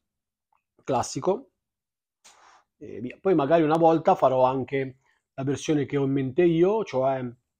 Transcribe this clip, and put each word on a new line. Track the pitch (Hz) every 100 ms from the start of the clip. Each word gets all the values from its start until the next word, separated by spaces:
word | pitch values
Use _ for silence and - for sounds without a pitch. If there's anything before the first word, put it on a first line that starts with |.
| _ _ _ _ _ _ _ _
classico, | - 123 - 143 175 220 - _ _ _ _ _ _ _ _ _ _ _ _ _
e | 104 101
via. | 123 -
Poi | 190 165
magari | 139 170
una | 151 165
volta | 165 165 175 180
farò | 135 131
anche | 127 135 123 139 131 - _ _ _
la | -
versione | 135 131 - 151 127
che | 139
ho | 139
in |
mente | 139 131 127
io, | 175 165 185 220
cioè | 202 131 135 135 123 120 _